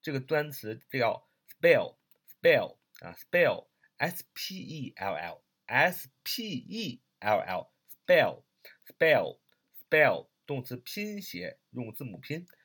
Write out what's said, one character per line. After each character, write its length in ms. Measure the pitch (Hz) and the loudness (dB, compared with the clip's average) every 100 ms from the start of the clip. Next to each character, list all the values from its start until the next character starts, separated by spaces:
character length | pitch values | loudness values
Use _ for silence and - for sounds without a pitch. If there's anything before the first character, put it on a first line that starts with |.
这 100 | - | -4
个 80 | 139 | -6
单 320 | 131 151 151 | -2 -2 -2
词 300 | 139 107 117 _ | -10 -12 -12 _
叫 400 | 135 113 - _ _ _ | 0 0 0 _ _ _
spell，spell 1300 | - 170 139 87 _ _ _ _ _ - 143 90 - _ _ | 2 6 6 4 _ _ _ _ _ 4 4 2 -10 _ _
啊 140 | 87 | -18
，spell，S 1120 | 85 - 175 156 92 - _ _ _ 160 175 - | -18 -4 2 2 2 -6 _ _ _ -4 -4 -16
P 240 | - - 190 | -12 -10 -10
E 340 | - 156 120 | -12 -10 -10
L 180 | - 98 | -8 -6
L，S 960 | 82 85 82 _ _ - 123 165 175 - _ | -6 -8 -12 _ _ -2 2 2 0 -14 _
P 200 | - - | -10 -8
E 580 | 220 160 - 220 196 123 _ _ | -6 -8 -10 -10 -10 -10 _ _
L 200 | 104 104 | 2 2
L，spell，spell，spell。 3000 | - 90 - _ _ - - 175 113 71 _ _ - - - - 165 135 85 - _ _ _ - _ 156 143 92 - _ | 2 -6 -8 _ _ -20 4 4 4 -2 _ _ -20 -20 -20 0 4 4 2 -8 _ _ _ -20 _ 4 6 4 -6 _
动 180 | - 139 | -8 -8
词 140 | 123 127 | -8 -12
拼 440 | - - 208 208 | -10 -10 -8 -10
写 360 | 185 87 - - _ | -12 -10 -10 -12 _
用 220 | 123 113 | -10 -10
字 100 | 107 | -10
母 140 | 131 101 | -12 -14
拼。 260 | - 156 175 _ | -10 -10 -12 _